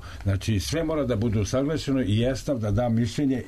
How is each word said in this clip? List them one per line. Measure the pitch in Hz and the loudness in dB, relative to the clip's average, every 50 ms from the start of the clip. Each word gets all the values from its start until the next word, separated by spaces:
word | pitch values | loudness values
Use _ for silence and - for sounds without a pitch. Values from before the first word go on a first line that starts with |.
| - - - - - | -6 -12 -10 -6 -2
Znači, | 101 98 95 - - 110 98 | -2 -2 0 0 0 0 0
sve | - - 143 160 160 | 0 -2 -2 -2 -2
mora | 156 160 151 139 | 0 0 0 0
da | 120 120 | 0 0
bude | 101 117 120 101 113 | 0 0 0 0 0
usaglašeno | 98 - - 127 139 151 160 143 - 147 135 131 | 0 0 0 0 0 0 -2 -2 -2 0 0 0
i | 127 - 104 110 117 | 2 2 2 2 2
esnaf | 131 131 - - 151 139 113 | 2 0 -2 -2 -4 -2 -2
da | 107 101 | 0 0
da | 98 120 123 120 | 2 2 2 2
mišljenje | 113 113 120 110 - - 147 131 135 117 - | 2 2 0 0 0 0 0 2 2 0 0